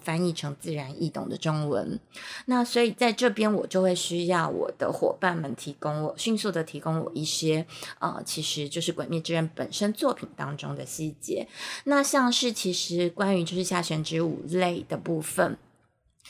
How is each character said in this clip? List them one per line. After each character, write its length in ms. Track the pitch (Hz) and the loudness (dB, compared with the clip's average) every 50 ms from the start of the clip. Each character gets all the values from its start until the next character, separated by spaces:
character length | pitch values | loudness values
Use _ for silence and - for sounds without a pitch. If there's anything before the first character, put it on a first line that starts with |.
| - | -4
翻 240 | - 160 170 180 | -2 0 2 2
译 60 | 175 165 | 2 0
成 240 | - - 147 139 - | -2 -4 -6 -6 -6
自 160 | - 170 160 | -6 -6 -4
然 260 | 147 135 131 143 - | -4 -6 -8 -4 -2
易 80 | 170 151 | -2 -2
懂 200 | - 139 - - | -2 -4 -6 -6
的 80 | 110 | -6
中 320 | - - 160 156 156 151 147 | -2 -2 0 0 0 0 0
文。 320 | 131 98 - - - 226 - _ - - - - - - - | 0 0 0 -2 -4 -6 -8 _ -16 -16 -14 -12 -12 -8 -2
那 180 | - 254 247 240 | 2 2 2 2
所 180 | 240 - 240 240 | 4 4 4 4
以 80 | 226 | 4
在 220 | - - 247 233 208 | 4 2 2 2 4
这 180 | - 247 240 | 4 2 2
边 240 | 202 214 214 214 208 | 4 4 2 4 4
我 100 | 175 - - | 2 0 2
就 120 | - 185 | 2 4
会 140 | 185 185 180 | 4 4 4
需 320 | 175 - - 170 175 175 | 2 0 -2 -2 0 2
要 220 | 175 180 170 160 151 | 2 4 4 2 2
我 200 | - 85 - - - | 0 0 -2 -2 -2
的 140 | - - - | -2 -2 -2
伙 260 | - - - - - - | 0 2 2 2 2 2
伴 180 | - 185 175 165 | 0 0 0 0
们 160 | 156 135 117 | -2 -4 -6
提 220 | - - 147 139 - | -6 -8 -10 -10 -6
供 240 | - 151 151 151 151 | -4 -2 -2 0 -2
我， 100 | 156 - - | -2 -4 -2
迅 180 | - 226 226 | 0 0 0
速 140 | 208 - 208 | 2 0 0
的 140 | 180 170 160 | 0 0 -2
提 160 | - - 147 | -2 -6 -6
供 180 | - 160 160 160 | -2 -2 0 0
我 120 | - - - | -2 -2 -4
一 100 | 151 151 | -4 -2
些， 400 | 151 - - 160 160 156 156 165 - - - - - - - | -2 -2 0 2 2 2 2 0 -2 -8 -12 -14 -14 -8 -4
呃， 200 | - - - - - | -4 -4 -4 -4 -6
其 160 | - - 160 156 | -6 -6 -4 -4
实 260 | - - 151 147 143 | -4 -4 -4 -4 -4
就 120 | - 170 | -4 -2
是 100 | 165 175 165 | -2 -2 -2
《鬼 100 | - 143 | -2 -4
灭 140 | - 165 165 | -2 -2 -4
之 120 | 160 - 170 | -2 0 0
刃》 160 | 165 160 160 - | 0 0 0 -2
本 180 | - 131 - - | -6 -8 -6 -2
身 200 | - 208 208 214 | 0 0 0 0
作 200 | - 330 262 247 | 2 2 0 0
品 160 | - - - - | 0 -4 -12 -8
当 220 | - 147 139 147 | -8 -6 -6 -6
中 180 | 143 151 143 143 | -6 -6 -6 -6
的 100 | 143 131 | -6 -8
细 300 | 127 - - 156 156 151 - | -8 -8 -6 -6 -6 -6 -8
节。 260 | - - - - - - - - - - - - - | -6 -4 -4 -4 -4 -8 -10 -12 -10 -10 -10 -6 0
那 180 | 277 285 285 277 | 4 4 4 4
像 300 | - - 277 247 247 240 | 4 4 4 4 4 4
是 180 | - 254 247 | 4 2 2
其 220 | 226 - - 185 175 | 0 0 0 0 0
实 360 | - - - 170 175 175 175 | 0 -2 0 0 2 2 2
关 280 | 170 - 202 190 196 180 | 2 0 2 2 4 2
于 60 | 165 | 2
就 100 | 165 175 | 0 0
是 80 | 180 185 | -2 0
下 180 | 180 190 175 | 0 0 0
弦 220 | 170 - 160 156 156 | 0 0 0 -2 -2
之 200 | - 165 160 170 | 0 0 0 0
舞 200 | 165 147 135 - 147 | 0 0 -4 -4 -2
类 360 | 170 180 185 175 175 - - - | 0 2 2 2 2 -2 -4 -6
的 80 | 160 | -6
部 240 | - - 170 170 156 | -6 -2 -2 -2 -2
分， 360 | 151 - - - - - - - - _ _ _ _ _ _ _ _ _ _ _ _ - | -2 -2 2 2 2 2 2 -4 -10 _ _ _ _ _ _ _ _ _ _ _ _ -20